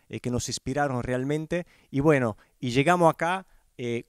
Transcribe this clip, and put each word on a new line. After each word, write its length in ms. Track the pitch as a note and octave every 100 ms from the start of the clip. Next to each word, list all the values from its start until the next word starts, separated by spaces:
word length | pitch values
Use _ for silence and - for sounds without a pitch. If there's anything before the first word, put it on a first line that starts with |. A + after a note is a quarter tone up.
| _
eh, 120 | G#2+
que 100 | A#2+
nos 180 | A#2+ -
inspiraron 540 | - C3 C#3 C#3+ B2
realmente. 640 | A#2+ B2+ C#3 D#3 D#3 F3 - _ _
Y 100 | C3+
bueno, 360 | D#3 C#3 A#2 - _ _
y 100 | B2
llegamos 400 | B2 D3 F3 E3
acá, 360 | - E3 F#3+ - _ _ -
eh, 260 | A#2+ A#2